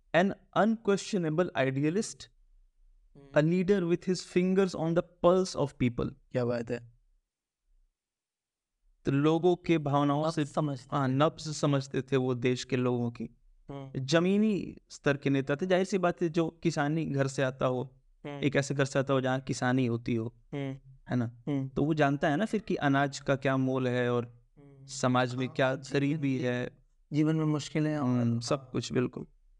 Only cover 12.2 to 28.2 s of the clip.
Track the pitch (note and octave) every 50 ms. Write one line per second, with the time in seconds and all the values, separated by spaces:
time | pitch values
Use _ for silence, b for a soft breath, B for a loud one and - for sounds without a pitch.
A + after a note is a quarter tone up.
12.2 | B2+ C3 B2+ A#2+ A#2+ B2+ B2+ B2 - - C#3 B2+ B2 B2 B2 A#2+ A#2+ A#2 A#2 A#2
13.2 | A2+ - - _ _ _ _ _ _ - C#3 C#3 C#3 C3+ - C#3 C3 C3+ D#3+ E3
14.2 | F3 F#3 G3 G#3 G#3+ A3 G#3 - - - - - - - - - - D3 C#3 C#3+
15.2 | - C#3 C#3 C3+ C3+ C3+ D3 C#3 F#3+ F#3 F#3 F3+ F#3+ - G#3+ F#3 F3+ F3 F3 -
16.2 | F3+ E3+ D#3 E3+ E3 E3 - - - E3+ D3+ D#3 C#3+ C#3+ D#3 E3 D#3 D#3 C#3+ C#3
17.2 | C3+ C3+ C3+ - C3+ C3 C3 C3 C3+ C3 B2+ B2+ B2 B2+ - _ _ _ _ _
18.2 | - D3 C#3+ C#3 C#3 C#3+ - C#3+ C#3 - C#3+ C#3 C#3 C3 - C#3 C3+ C#3 C#3 C3
19.2 | C3 B2+ B2+ C3 C3+ - C3 - C3 B2+ B2+ C3 C3 A#2 A#2 A#2 A#2+ - B2 A2+
20.2 | A2+ A#2+ - - _ _ - C#3+ C#3 C3+ C3+ C3+ - - - - _ - - B2+
21.2 | A#2 A#2 - - - - C#3+ C3+ C3+ C3+ - C3+ C#3+ D3+ E3 D3+ D3 C#3 C#3+ C#3+
22.2 | - D#3+ C#3+ D#3+ G#3+ - - G#3 - - F3+ - - C#3+ C#3 C#3 C#3+ C#3 C#3 -
23.2 | - - C#3 C3+ - C#3 C3+ C3 C3 C3 C3 C3 B2+ B2 B2 B2 B2 B2 A#2+ A#2+
24.2 | A#2+ A#2+ - - _ _ _ - C#3+ C#3+ C#3 C3+ C3+ C3+ - - - B2+ B2+ B2
25.2 | B2+ B2 B2+ B2+ C3 B2+ - - C3+ C3 C3+ C#3 C3+ - - C#3+ C#3 C#3 D3+ D#3
26.2 | C#3 C#3 C3 B2 B2 B2 B2 B2 B2 - - - _ _ _ _ _ - D3+ D3
27.2 | D#3 D3+ D#3+ D#3+ D#3 D#3 D3+ D3 C#3+ - - D#3 D3+ D3+ D3+ D3+ C#3 B2 B2 A#2+